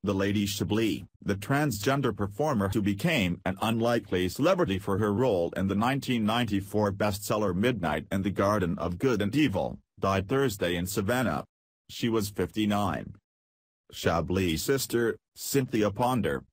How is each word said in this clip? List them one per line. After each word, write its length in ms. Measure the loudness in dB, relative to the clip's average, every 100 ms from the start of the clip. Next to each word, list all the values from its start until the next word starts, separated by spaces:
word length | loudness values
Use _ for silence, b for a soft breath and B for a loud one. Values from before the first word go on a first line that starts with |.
The 100 | -2
Lady 320 | 0 0 0 0
Chablis, 580 | -2 0 0 0 -2 -8 _
the 140 | -4 -4
transgender 800 | 0 0 0 0 0 2 0 -2
performer 540 | -6 -2 -2 0 0
who 120 | 0
became 600 | 0 0 0 2 0 -2 -4
an 120 | -2
unlikely 680 | -2 0 2 0 0 -2 0
celebrity 500 | 2 2 2 2 0
for 200 | 0 0
her 140 | 2
role 380 | 2 2 2 0 0
in 100 | 0
the 80 | 2
nineteen 500 | 2 0 0 0 2
ninety-four 680 | 0 2 0 0 0 0
bestseller 640 | 2 -2 -2 -2 0 0 2
Midnight 500 | 0 0 -2 -4 -4
in 100 | -2
the 80 | -2
Garden 480 | 2 2 2 0 -2
of 220 | -4 0
Good 220 | 0 0
and 140 | 0 2
Evil, 440 | 2 0 -4 -6 _ -4
died 300 | 0 0 0
Thursday 460 | 0 0 0 -2 0
in 100 | -2
Savannah. 580 | -2 0 0 0 -2 -6 _ _ _ _
She 200 | -4 0
was 200 | 0 0
fifty-nine. 880 | -2 -2 0 0 2 0 -2 -8 -16 _ _ _ _ _ _ _
Chablis' 680 | -2 0 2 2 0 0 0
sister, 560 | 0 0 0 0 0 -2 _ -12
Cynthia 540 | -2 0 0 0 0
Ponder, 540 | 2 0 2 0 -2 -6